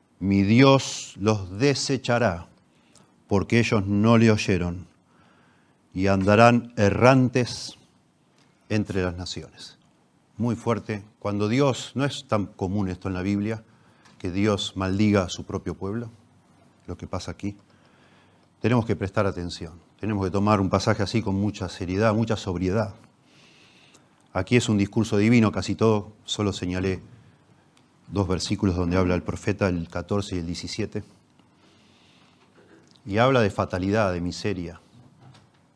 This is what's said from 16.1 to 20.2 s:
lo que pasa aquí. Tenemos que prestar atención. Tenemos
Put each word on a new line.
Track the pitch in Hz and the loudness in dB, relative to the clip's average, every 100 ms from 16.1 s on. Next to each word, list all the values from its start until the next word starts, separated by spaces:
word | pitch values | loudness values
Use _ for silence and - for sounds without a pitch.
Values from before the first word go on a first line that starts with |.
| - _ _ _ _ _ _ - | -16 _ _ _ _ _ _ -16
lo | 87 | -14
que | 85 | -10
pasa | 92 - | -10 -10
aquí. | 87 101 101 _ _ _ _ _ _ _ _ _ _ | -10 -10 -10 _ _ _ _ _ _ _ _ _ _
Tenemos | 113 120 113 | 0 2 0
que | 98 | -2
prestar | 98 - 98 | -4 -2 -2
atención. | 87 87 - 85 85 _ _ | -2 -8 -10 -14 -16 _ _
Tenemos | 98 104 | -6 -2